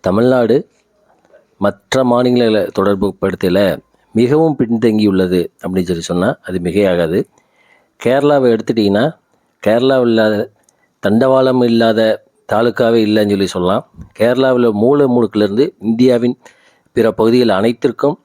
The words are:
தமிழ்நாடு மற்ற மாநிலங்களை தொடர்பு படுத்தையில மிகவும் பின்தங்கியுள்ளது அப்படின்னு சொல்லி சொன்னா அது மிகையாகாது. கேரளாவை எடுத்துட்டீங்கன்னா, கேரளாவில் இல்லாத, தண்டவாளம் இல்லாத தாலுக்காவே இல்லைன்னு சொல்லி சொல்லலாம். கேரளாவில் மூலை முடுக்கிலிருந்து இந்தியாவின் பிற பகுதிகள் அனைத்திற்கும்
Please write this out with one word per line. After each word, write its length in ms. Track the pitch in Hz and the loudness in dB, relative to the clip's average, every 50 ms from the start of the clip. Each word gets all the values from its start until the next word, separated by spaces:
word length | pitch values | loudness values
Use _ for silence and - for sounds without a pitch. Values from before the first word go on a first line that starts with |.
தமிழ்நாடு 680 | _ 92 92 104 120 127 131 127 120 110 113 143 202 _ _ _ _ _ _ _ _ _ _ _ _ _ _ - _ _ _ _ | _ -2 -2 0 0 2 2 0 0 0 0 -2 -2 _ _ _ _ _ _ _ _ _ _ _ _ _ _ -20 _ _ _ _
மற்ற 460 | 98 101 101 _ _ _ - 131 131 | -4 -4 -4 _ _ _ -2 -2 0
மாநிலங்களை 640 | 123 120 120 123 123 123 123 120 113 110 107 92 | 2 0 0 2 2 2 2 2 2 0 0 -2
தொடர்பு 480 | - - - 95 98 101 98 98 98 92 _ | -2 -4 -2 -2 0 0 -2 -2 -6 -6 _
படுத்தையில 580 | - 98 - - - 92 87 95 101 95 80 - - _ _ _ _ _ _ | -6 -6 -4 -2 -2 0 0 2 0 0 -2 -4 -10 _ _ _ _ _ _
மிகவும் 440 | 110 120 120 143 151 165 160 147 - | -2 0 2 2 2 2 0 0 -2
பின்தங்கியுள்ளது 880 | 127 110 117 113 113 117 107 107 107 104 95 92 92 90 90 90 85 - _ _ - | -4 -4 -2 0 0 0 2 2 2 2 2 0 0 0 0 -2 -2 -4 _ _ -10
அப்படின்னு 200 | 90 92 95 90 | -6 -4 -4 -2
சொல்லி 200 | 85 90 85 82 | -2 -4 -6 -6
சொன்னா 360 | - 87 87 90 110 151 - _ | -6 -4 -2 -2 -2 -4 -6 _
அது 160 | - 92 92 87 | -8 -8 -6 -6
மிகையாகாது. 640 | 87 80 101 104 95 90 87 85 80 82 104 - _ _ _ _ _ _ _ _ _ _ _ _ _ _ _ - | -2 -2 0 0 0 0 0 -2 -2 -2 -4 -4 _ _ _ _ _ _ _ _ _ _ _ _ _ _ _ -2
கேரளாவை 540 | 117 127 139 139 147 147 143 131 123 117 110 | 0 0 2 2 2 2 2 2 2 0 0
எடுத்துட்டீங்கன்னா, 580 | 110 - 120 110 107 101 98 104 120 156 165 _ _ _ _ _ _ _ _ _ - | -2 -4 -2 0 0 0 0 0 0 -2 -4 _ _ _ _ _ _ _ _ _ -2
கேரளாவில் 400 | - 110 117 123 135 135 131 123 | 0 0 2 2 2 2 2 2
இல்லாத, 440 | 120 113 113 110 107 107 101 113 - _ _ _ _ _ _ _ _ _ _ - 101 | 2 2 2 0 0 0 -2 -6 -8 _ _ _ _ _ _ _ _ _ _ -4 0
தண்டவாளம் 560 | 104 113 131 131 131 131 131 131 127 127 123 | 0 2 2 2 2 2 2 2 2 0 0
இல்லாத 600 | 120 117 113 117 113 110 110 113 110 107 - _ _ _ _ _ - 110 | 2 2 2 2 2 2 2 0 0 -2 -4 _ _ _ _ _ -4 -2
தாலுக்காவே 500 | 104 117 120 110 - 127 113 113 117 110 | 0 0 -2 0 0 0 2 2 2 2
இல்லைன்னு 240 | 107 107 107 107 101 | 2 2 0 2 0
சொல்லி 180 | 101 98 98 | 0 -2 -2
சொல்லலாம். 440 | 92 - 95 90 90 98 117 - _ _ - 78 - _ - | -4 -4 -4 -2 -2 -2 -2 -4 _ _ -20 -20 -20 _ -2
கேரளாவில் 540 | 107 117 127 127 135 131 127 123 120 117 107 | 0 0 2 2 0 0 2 2 2 0 0
மூலை 340 | 104 107 123 143 143 143 | 0 2 2 2 2 2
முடுக்கிலிருந்து 680 | 131 123 120 117 101 - 107 104 101 98 113 139 - - _ | 2 2 0 0 0 0 -2 -2 0 0 0 -2 -2 -2 _
இந்தியாவின் 580 | - 107 113 113 127 127 123 120 117 123 123 _ _ - _ _ _ _ _ _ _ _ _ | -6 -6 0 2 2 2 2 2 0 -2 -4 _ _ -20 _ _ _ _ _ _ _ _ _
பிற 200 | - 113 113 107 | -2 0 0 0
பகுதிகள் 360 | - 113 113 117 127 123 117 | 0 0 2 2 2 2 2
அனைத்திற்கும் 680 | 101 95 101 113 120 - - 139 113 _ - 143 160 - _ | 0 0 0 -2 -2 -2 -4 -4 -4 _ -2 -4 -4 -4 _